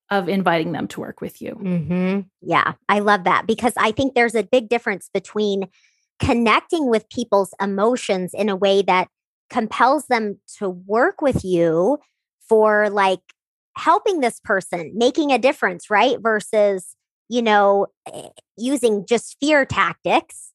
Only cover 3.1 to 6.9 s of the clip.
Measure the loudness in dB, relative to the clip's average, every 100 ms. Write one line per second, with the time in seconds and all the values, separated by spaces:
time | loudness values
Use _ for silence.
3.1 | 0 0 -2 -2 -2 -4 -2 -2 -2 -2
4.1 | 0 0 -2 0 -2 0 -4 -2 -6 -6
5.1 | -8 -6 -4 -2 -2 -6 _ _ _ _
6.1 | -4 0 2 2 2 0 -2 0